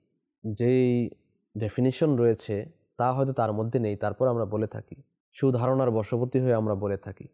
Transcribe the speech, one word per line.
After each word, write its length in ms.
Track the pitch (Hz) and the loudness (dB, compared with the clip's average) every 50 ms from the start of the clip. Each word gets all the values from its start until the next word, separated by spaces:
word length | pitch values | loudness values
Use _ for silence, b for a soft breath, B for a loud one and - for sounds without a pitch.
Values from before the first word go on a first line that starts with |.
| _ _ _ _ _ _ _ _ - 110 104 | _ _ _ _ _ _ _ _ -8 -8 -4
যেই 560 | - 120 123 127 127 127 123 123 123 117 - - _ _ _ _ _ _ _ - | 0 2 2 4 4 4 2 2 0 0 -4 -6 _ _ _ _ _ _ _ -8
ডেফিনিশন 580 | 107 113 101 - - 123 131 131 - 165 156 139 | -6 -6 -4 0 2 2 2 2 2 2 2 4
রয়েছে 560 | 120 120 117 110 - - - 104 101 120 156 - _ _ _ _ | 4 4 4 2 2 -2 -6 -4 -4 -6 -8 -16 _ _ _ _
তা 140 | - 120 127 | -2 0 0
হয়তো 220 | 127 135 135 135 131 | 2 0 0 0 0
তার 200 | 123 113 110 104 | 0 0 0 0
মধ্যে 260 | 107 110 113 127 127 | -2 -2 -2 -2 -2
নেই, 160 | 113 104 104 | -2 -2 -2
তারপর 320 | - - 104 104 - 127 | -2 -4 -4 -2 0 0
আমরা 180 | 127 120 117 110 | 0 0 0 -2
বলে 220 | 101 104 107 110 | -2 -2 -4 -4
থাকি, 340 | 101 - 110 - - - - - _ _ _ _ _ | -4 -6 -10 -14 -14 -20 -20 -20 _ _ _ _ _
সুধারণার 600 | - - 139 135 127 117 120 127 135 135 131 123 | -6 0 0 2 2 2 2 2 2 2 2 2
বশবর্তী 480 | 110 110 104 - 127 117 123 127 - 127 | 0 0 -2 -2 -2 -2 -2 0 0 0
হয়ে 140 | 127 127 117 | 2 2 2
আমরা 220 | 110 110 107 104 | 2 2 0 -2
বলে 220 | 98 104 101 98 | -2 -2 -4 -4
থাকি। 300 | 98 - 98 95 - - - | -4 -6 -12 -14 -14 -18 -20